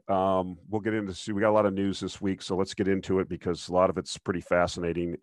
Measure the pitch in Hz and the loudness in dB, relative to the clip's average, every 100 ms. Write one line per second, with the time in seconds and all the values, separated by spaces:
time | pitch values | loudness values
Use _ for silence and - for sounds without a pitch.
0 | - 98 95 95 92 85 - 107 110 110 | -2 2 4 2 0 -6 -6 -4 -2 -2
1 | 101 92 - 101 107 107 104 95 98 92 | -4 -6 -4 2 4 6 4 2 0 -2
2 | 92 - 101 95 - 92 98 - 95 95 | -6 -4 -4 -2 -2 -2 -2 0 0 0
3 | 92 95 80 85 92 82 - 90 95 90 | 0 0 0 -4 -4 -6 0 4 4 2
4 | - - - 90 - 87 87 - 87 85 | -6 -8 -4 -4 0 2 2 0 -4 -2
5 | 87 - | -4 -6